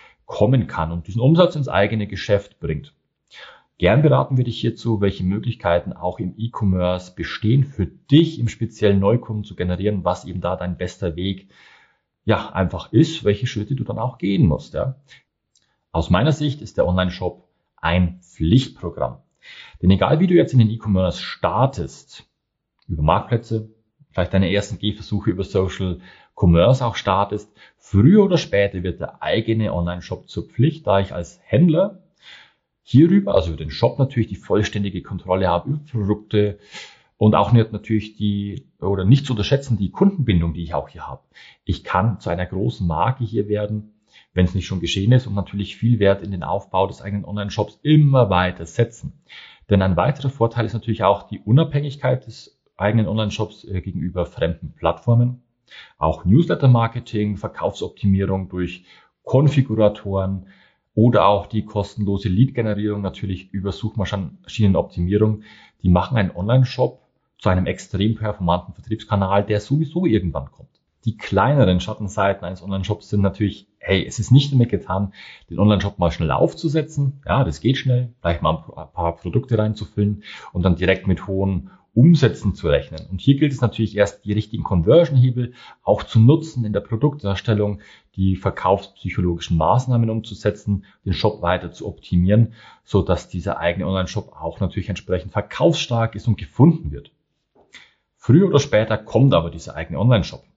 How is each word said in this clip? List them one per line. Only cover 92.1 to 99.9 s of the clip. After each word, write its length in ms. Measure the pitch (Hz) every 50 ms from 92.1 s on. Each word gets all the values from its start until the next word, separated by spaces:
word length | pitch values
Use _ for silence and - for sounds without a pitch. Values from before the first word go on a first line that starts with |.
| - 87 90 95 104 117 113 - - - - - - _ _
so 180 | _ - 98
dass 280 | 85 - 87 - - -
dieser 300 | - 87 82 101 - -
eigene 280 | 82 87 85 92 80
Online-Shop 460 | 87 95 95 92 92 - 107 - - _ -
auch 180 | 87 82 - -
natürlich 300 | 101 90 - - - -
entsprechend 420 | 92 - - - 92 85 - -
verkaufsstark 840 | - 104 - - - - 170 170 - - - - 120 117 113 113 -
ist 120 | 101 -
und 100 | 117 98
gefunden 540 | - - - _ - 131 170 - - - 73
wird. 200 | - - - - _ _ _ _ _ _ _ _ _ _ _ _ - - - _ _ _ _ _ _
Früher 300 | _ - - 123 175 202
oder 120 | 175 143 139
später 380 | - - - 107 110 - 113
kommt 360 | 101 - - - 113 135 135 92
aber 160 | 85 80 85
dieser 240 | 82 82 - - -
eigene 240 | 82 82 -